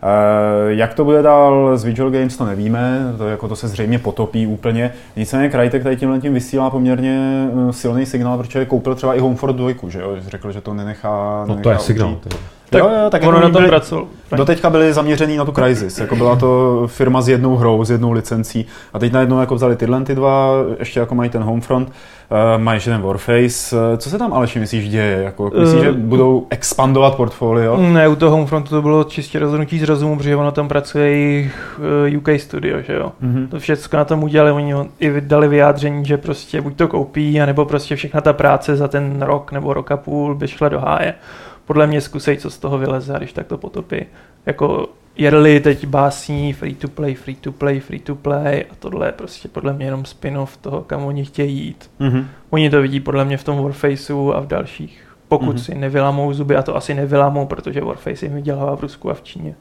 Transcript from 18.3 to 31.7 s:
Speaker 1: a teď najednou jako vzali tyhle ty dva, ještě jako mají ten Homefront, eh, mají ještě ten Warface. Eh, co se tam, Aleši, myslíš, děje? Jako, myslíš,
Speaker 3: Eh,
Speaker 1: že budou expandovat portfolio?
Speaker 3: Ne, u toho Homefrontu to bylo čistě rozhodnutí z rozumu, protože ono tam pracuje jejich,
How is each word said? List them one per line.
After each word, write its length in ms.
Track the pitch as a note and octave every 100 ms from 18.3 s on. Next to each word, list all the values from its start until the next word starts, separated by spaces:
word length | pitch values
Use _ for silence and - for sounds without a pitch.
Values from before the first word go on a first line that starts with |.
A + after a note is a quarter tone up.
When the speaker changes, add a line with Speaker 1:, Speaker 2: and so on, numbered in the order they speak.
| A2+ A2 A2+ A2+ - -
Speaker 1:
a 60 | G#2+
teď 140 | A#2
najednou 280 | C3 B2+ C3
jako 140 | B2+
vzali 220 | B2 B2+ A#2
tyhle 240 | A#2 B2+
ty 100 | C3+
dva, 380 | C3+ C3+ C3+ C3+ C3+ C3 A2+
ještě 220 | A#2+ -
jako 140 | A#2
mají 160 | B2 A#2+
ten 120 | A#2
Homefront, 500 | G#2+ A#2 A#2+ C3 B2+ - - - - A2 A2+
eh, 40 | A2+
mají 180 | A2+ A2
ještě 140 | G2+
ten 100 | A#2
Warface. 720 | F#2+ F#2+ - A#2+ B2 - - A#2 A2+
Eh, 20 | A#2
co 140 | C#3
se 80 | G3
tam, 140 | A#3+
Aleši, 280 | - A#2 A#2+
myslíš, 280 | G#2+ A2+ G#2
děje? 340 | G#2+ G#2 F#2+
Jako, 280 | G2 G2 G2+ -
myslíš, 200 | E3 D#3+
Speaker 3:
Eh, 40 |
Speaker 1:
že 80 | C#3
budou 540 | C3 A2 B2+ B2+ B2+ -
expandovat 640 | A#2+ - - C3 C3+ C3+
portfolio? 640 | C3+ A#2 - A#2 A#2 A2+ A#2+
Speaker 3:
Ne, 320 | F3+ E3 D#3
u 80 | D3
toho 140 | D#3+ D#3
Homefrontu 340 | C#3+ D3+ C#3
to 120 | D3+
bylo 220 | D3 D#3
čistě 340 | D3+ - C#3 D3+
rozhodnutí 400 | D3 D3+ D3 D#3+
z 40 |
rozumu, 340 | D3+ D3 D3+ D3+
protože 200 | C#3+ C#3+
ono 160 | D3
tam 160 | C#3+ D3
pracuje 420 | C#3+ C#3+ D3 D3
jejich, 680 | D3 D3 C#3+ C#3 - -